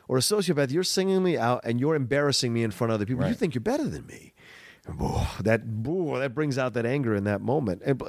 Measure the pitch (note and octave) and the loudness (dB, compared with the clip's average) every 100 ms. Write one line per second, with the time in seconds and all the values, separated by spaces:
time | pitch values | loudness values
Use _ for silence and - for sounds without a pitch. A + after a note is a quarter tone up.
0 | - B2+ - G#3 F3 D3 C3+ D#3+ F3+ F#3+ | -2 0 2 2 2 2 2 0 0 0
1 | F#3+ F#3+ F#3 B2+ A#2 B2 A#2 A#2+ C#3+ D#3 | 2 2 2 2 2 2 0 0 2 2
2 | A#2 C#3+ C#3+ B2+ B2 A#2 A2+ - A#2 A2 | 2 2 2 2 0 0 0 0 0 0
3 | G#2 C3 G3+ A#3+ F3+ B2 G#3 D4 B3+ D#2 | 0 0 0 0 -2 -2 0 0 -2 -6
4 | - - - - - - - - - - | -10 -18 -20 -20 -20 -20 -20 -18 -12 -4
5 | - - - - G2 A2+ A2+ A2 B2 F#3 | -2 0 -2 0 2 2 0 -6 -2 -2
6 | D#3 B2+ C3+ A#2+ D3+ C3 B2+ A#2 A#2 C#3+ | -2 -2 -2 -2 -2 0 -2 0 0 0
7 | A#2+ G2+ G2+ G2+ G#2+ D3+ A2 F2+ C#3+ C3 | 2 2 0 0 0 0 0 -2 -2 -2